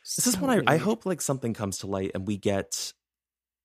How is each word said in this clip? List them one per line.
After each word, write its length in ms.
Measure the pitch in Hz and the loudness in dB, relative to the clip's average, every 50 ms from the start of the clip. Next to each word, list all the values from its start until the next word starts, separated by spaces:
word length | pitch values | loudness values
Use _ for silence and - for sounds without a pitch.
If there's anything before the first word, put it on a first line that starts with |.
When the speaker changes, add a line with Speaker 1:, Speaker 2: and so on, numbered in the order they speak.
| - - - | -10 -6 -4
Speaker 1:
This 100 | - - | 0 0
is 100 | 247 269 | 0 0
Speaker 2:
So 40 | - | 2
Speaker 1:
what 80 | 285 262 247 190 127 | 2 4 4 4 6
I, 80 | 123 143 | 6 4
I 20 | |
Speaker 2:
weird. 0 | |
Speaker 1:
hope, 280 | 160 - 208 226 220 - | 4 4 2 0 0 -2
like, 160 | 185 180 139 | -4 -2 -2
something 320 | - - 139 127 127 117 104 | -2 -2 -2 -2 -2 -4 -2
comes 260 | - 107 98 95 - | -2 -2 -4 -4 -4
to 80 | - | -4
light 240 | 98 98 95 95 - - | -4 -2 -2 -2 -2 -4
and 120 | 98 95 | -4 -4
we 100 | 101 104 | -4 -4
get 560 | 95 - 107 98 98 - - - - - - - _ _ _ _ _ _ _ _ _ _ _ _ _ | -2 0 0 0 0 -2 -4 -6 -8 -8 -8 -10 _ _ _ _ _ _ _ _ _ _ _ _ _